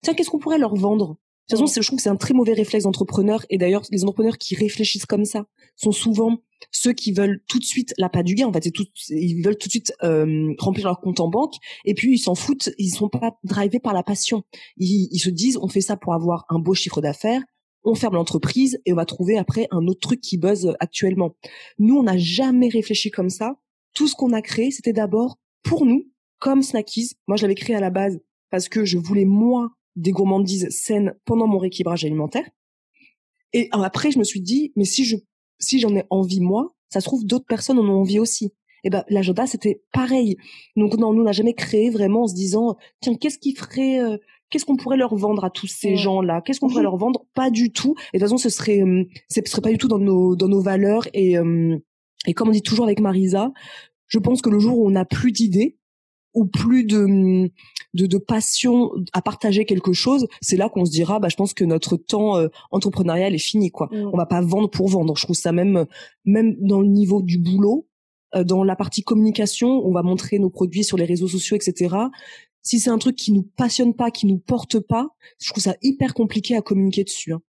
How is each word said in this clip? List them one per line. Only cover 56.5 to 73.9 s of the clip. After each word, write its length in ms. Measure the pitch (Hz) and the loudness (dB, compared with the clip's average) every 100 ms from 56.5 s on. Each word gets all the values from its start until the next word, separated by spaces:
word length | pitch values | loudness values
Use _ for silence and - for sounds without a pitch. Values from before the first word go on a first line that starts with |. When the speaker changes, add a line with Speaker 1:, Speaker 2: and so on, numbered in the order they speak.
| - 226 254 | 0 2 4
Speaker 1:
de, 640 | 220 208 202 196 190 185 185 _ - - - | 4 2 4 4 4 4 0 _ -20 -18 -10
de, 120 | 175 190 | -2 0
de 120 | 190 | 0
passion 760 | - 220 - - 247 240 247 - 175 | 0 -2 0 0 2 4 2 -2 -4
à 80 | 185 | -4
partager 420 | 214 208 220 202 | -4 -2 0 2
quelque 300 | 214 190 190 | 2 0 0
chose, 340 | 180 - 277 247 - | 0 2 2 0 -4
c'est 140 | - 185 | -2 0
là 100 | 214 | 0
qu'on 160 | - | 0
se 60 | 175 | 0
dira, 260 | 156 170 214 | 0 0 0
bah, 100 | 185 | -2
je 40 | - | -2
pense 180 | 196 | -4
que 100 | - | 0
notre 320 | 175 160 - 170 | 0 0 0 -4
temps, 400 | - 214 214 190 | -2 0 2 2
euh, 120 | 170 - - | 0 -4 -6
entrepreneurial 640 | 196 196 185 175 170 190 | -2 -2 0 0 2 0
est 40 | 165 | -2
fini, 320 | - 214 185 | -2 0 0
quoi. 180 | - 151 | -2 -6
Speaker 3:
Mm. 200 | 214 202 | -4 -4
Speaker 1:
On 40 | 180 | -2
va 100 | 170 | 0
pas 160 | 175 | 0
vendre 260 | 175 190 208 | 2 2 0
pour 160 | - 190 | 0 0
vendre. 280 | 190 160 147 | 2 0 -2
Je 80 | |
trouve 100 | - | -2
ça 160 | 170 175 | -2 0
même, 360 | 170 190 190 156 - - _ - | 0 2 2 0 -6 -20 _ 2
même 280 | 208 226 - | 4 4 2
dans 220 | 196 196 | 2 4
le 60 | 202 | 4
niveau 340 | 202 196 202 | 4 4 2
du 160 | 185 175 | 2 0
boulot, 500 | 170 190 202 269 - _ _ _ _ | 2 2 2 2 -4 _ _ _ _
euh, 100 | 190 | -2
dans 200 | 180 190 | 0 2
la 120 | 190 185 | 2 0
partie 260 | 196 - | -4 -4
communication, 680 | - 214 214 214 208 - 240 262 190 | 0 2 2 2 -2 0 0 2 0
on 60 | |
va 100 | 180 | 0
montrer 360 | 175 180 - 202 | 0 -2 -2 0
nos 120 | 190 | 0
produits 340 | - 180 170 | 0 -2 -2
sur 140 | 208 185 | -2 -2
les 80 | 170 | 0
réseaux 220 | 175 185 | 0 -2
sociaux, 280 | 185 - 208 | -4 -2 -2
et 40 | |
cetera. 500 | 196 175 180 185 247 262 - - _ _ | -2 -2 -2 -2 -4 -6 -20 -20 _ _
Si 180 | - 240 | -4 0
c'est 100 | 247 | 2
un 80 | 226 | 0
truc 180 | 254 254 | 0 -2
qui 160 | - | 0
nous 120 | 202 185 - | 0 0 -2
passionne 380 | 247 - 240 | -2 2 0